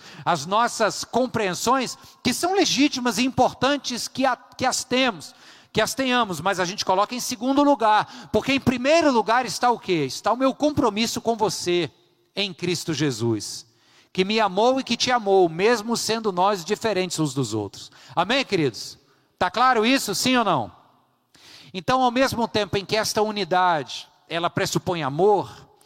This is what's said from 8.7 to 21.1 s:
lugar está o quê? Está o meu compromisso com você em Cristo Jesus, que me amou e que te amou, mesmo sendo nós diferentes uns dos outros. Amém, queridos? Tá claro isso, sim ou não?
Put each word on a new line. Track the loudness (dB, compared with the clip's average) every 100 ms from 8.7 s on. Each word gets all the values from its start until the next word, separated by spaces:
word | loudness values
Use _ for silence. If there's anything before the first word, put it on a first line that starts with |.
| 0 4 4 4
lugar | 2 2 2 0
está | 0 0
o | 0
quê? | 0 -2
Está | -2 -4 -2
o | 0
meu | 0
compromisso | 2 0 2 0 0 -2 -2
com | -2
você | 0 0 -2 -2 -2 -2 _ _ _ _ -6
em | -6
Cristo | -4 -4 -4 -4
Jesus, | -2 -2 0 -2 -2 -6 -14 -16 _ _ _ _
que | -4
me | 0 0
amou | 0 2 2 2
e |
que | -2 -2
te | 0
amou, | 0 4 4 4
mesmo | 2 2 2 0 -4
sendo | -2 -2 -2
nós | 0 0 0
diferentes | -4 -4 -2 -2 -2 -2
uns | -2
dos | -2 -4
outros. | -4 -6 -10 -20 -20 -10
Amém, | -4 0 0
queridos? | 0 0 0 -2 -12 -18 _ _ _ -4
Tá | -2
claro | 2 2 4 4
isso, | 2 0
sim | -2 2 2
ou |
não? | 2 0 -2 -10 _ _ _